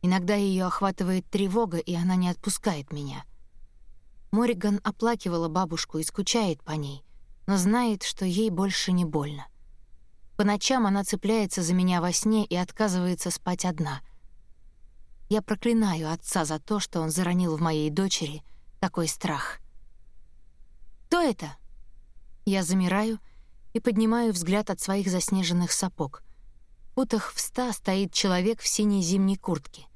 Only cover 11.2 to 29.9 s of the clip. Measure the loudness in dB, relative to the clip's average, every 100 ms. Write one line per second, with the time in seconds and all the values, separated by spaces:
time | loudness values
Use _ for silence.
11.2 | 0 2 0 0 2 2 4 4 2 2
12.2 | 2 2 2 0 -2 0 0 2 0 0
13.2 | -2 -4 -2 0 0 0 -2 -4 -10 -18
14.2 | -20 -20 -20 -20 -20 -20 -20 -20 -20 -18
15.2 | -2 -2 0 -2 2 4 2 2 -2 -4
16.2 | -2 0 0 -2 -2 -2 -2 -2 0 0
17.2 | 2 2 2 2 2 2 0 2 0 0
18.2 | -4 -8 -12 -18 -18 -4 -2 0 -2 -2
19.2 | -2 -2 -4 -8 -14 -16 -18 -20 -20 -18
20.2 | -20 -20 -20 -20 -20 -16 -16 -16 0 2
21.2 | 2 0 -6 -12 -16 -16 -18 -18 -20 -20
22.2 | -18 -6 0 0 2 2 4 2 0 -2
23.2 | -8 -20 -20 -20 -6 0 2 4 4 4
24.2 | 2 0 2 0 0 -4 0 0 2 0
25.2 | 2 2 2 2 2 0 -2 -2 -6 -6
26.2 | -18 -20 -20 -20 -20 -20 -8 -2 2 0
27.2 | -2 -4 -4 -2 -4 -2 0 0 0 2
28.2 | 2 4 2 0 -2 2 4 4 4 4
29.2 | 4 2 -2 -4 -4 -18 -20